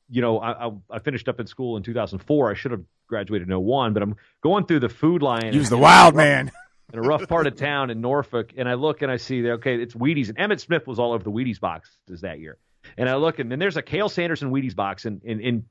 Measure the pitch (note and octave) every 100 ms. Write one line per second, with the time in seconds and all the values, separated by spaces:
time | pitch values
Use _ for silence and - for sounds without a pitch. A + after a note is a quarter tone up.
0 | - B2 A#2+ A2 A#2 A#2 A#2+ G2+ - A2+
1 | D3+ B2+ - B2 G#2+ - B2 A2 G#2 A#2
2 | F#2+ F#2+ - D3 A#2 G2 B2+ G#2+ E2 _
3 | - A2 G2+ G#2 F2+ F#2 G2 C3+ A#2 G#2
4 | G2+ G#2 _ _ D#3 G3+ - D#3 B2 -
5 | D#3 F3 C#3 A#2 A2+ D3 B2+ A#2+ D3+ F3+
6 | F3 D#3 D3 C3+ C3+ - - _ _ A2+
7 | B2 D3+ F#3 E3+ D3 A#2 C#3 C#3+ B2+ A2+
8 | A#2+ C#3+ - A#2 - B2+ B2 B2 D3+ D3
9 | C#3 A#2+ - B2+ A#2+ A#2 C3 A#2+ A#2+ A#2
10 | C3+ D3+ G#2+ A2 G#3 G3 - E3 C3 A2+
11 | A#2+ A#2 G#2 G#2+ B2+ G2 F2+ E2 _ _
12 | - F2 F#2 D2+ D#2 - _ _ - -
13 | B2+ C3 D#3+ D#3 A#2 C3+ G3 D3+ - E3+
14 | G#3 - E3+ D#3+ C#3 C3+ C3 F#2+ G2 F#2
15 | A#2 G2 A2+ G#2+ B2 A#2 -